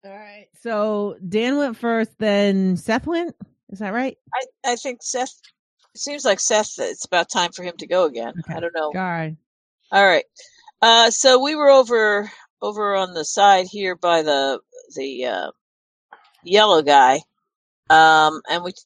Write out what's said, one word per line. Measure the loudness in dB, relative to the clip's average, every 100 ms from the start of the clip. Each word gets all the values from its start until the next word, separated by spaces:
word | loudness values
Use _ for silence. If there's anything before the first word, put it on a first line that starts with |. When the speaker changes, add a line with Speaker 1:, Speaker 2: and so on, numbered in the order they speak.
Speaker 1:
All | -20
right. | -20 -20 -20 _ _
So | -8 -4 -2 -4 -6 -8 -6
Dan | -2 0 -2
went | -2 -4
first, | -4 -2 -4 _
then | -2 2 2 2 0 -2
Seth | -2 -4 -2
went. | -4 -6 -10 -20 _ _
Is | -12
that | -8
right? | -6 -6 -8 _
Speaker 2:
I, | -10 -10 _ -6
I | -6
think | -6 -12
Seth, | -10 -8 -8 -10 _ _ _ _ _
it | -16
seems | -12 -6
like | -2 -2
Seth, | 0 -2 -2 -8
it's | -10 -8
about | -4 -4 -2
time | -4 -6
for | -6
him | -14 -14
to | -4
go | -2
again. | -2 -4 -10 -12 -12
Speaker 1:
Okay. |
Speaker 2:
I | -10
don't | -8 -6
know. | -8
Speaker 1:
All |
right. | -6 -8 -6 -8 -12 _ _ _ _ _
Speaker 2:
All | 2 4
right. | 2 -2 _ -20 _ -20 _
Uh, | 4 6 4
so | 2 2 4
we | 2 2
were | 6
over, | 6 4 2 0 0 -4 -14 _ _
over | -10 -6 -4
on | -2 -4
the | -6
side | -8 2 4 4 0
here | -6 -6 -4
by | 0 0
the, | 2 0 -2 -4 _ -20 _
the, | -12 -12 -8 -6
uh, | -6 -8 -14 _ _ _ _ _ -20 _ _
yellow | 0 2 4 4
guy. | 4 6 6 2 -4 _ _ _ _ _ _
Um, | 6 6 6 2 -2 -8
and | -8
we | -8 -14